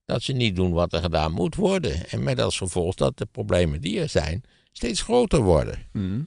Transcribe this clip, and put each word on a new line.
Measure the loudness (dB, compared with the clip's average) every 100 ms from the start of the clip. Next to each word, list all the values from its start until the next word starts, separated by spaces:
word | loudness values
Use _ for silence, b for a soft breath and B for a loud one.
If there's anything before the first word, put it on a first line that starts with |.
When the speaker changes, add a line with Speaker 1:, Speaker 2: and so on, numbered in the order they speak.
Speaker 1:
Dat | -6 -4
ze | -2
niet | 0 0 2
doen | 2
wat | 2 2
er | 0
gedaan | 0 0 0
moet | 0 -2
worden. | 0 0 0 -2 -4 -4
En | -4
met | -2 0
als | 0 -2
gevolg | -4 -2 -2
dat | 0 -2 -2
de | -10
problemen | -8 0 2 2 0
die | -2 -2
er | 0
zijn, | 0 0 -4 b b b
steeds | -8 -4 -4
groter | 0 2 4 4
worden. | 6 4 2 -6 -8
Speaker 2:
Mhm. | -4 -2 -4